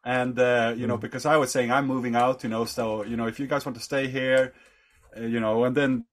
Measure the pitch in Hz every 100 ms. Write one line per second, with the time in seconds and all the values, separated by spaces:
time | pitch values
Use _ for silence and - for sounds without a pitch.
0 | 123 127 127 123 123 123 113 117 123 120
1 | 113 - 151 156 127 135 123 131 139 131
2 | 120 117 123 131 110 113 113 - 117 110
3 | 104 117 113 110 135 143 143 113 - 139
4 | 135 131 131 131 131 - _ _ _ _
5 | _ 113 117 117 110 113 123 127 139 127
6 | -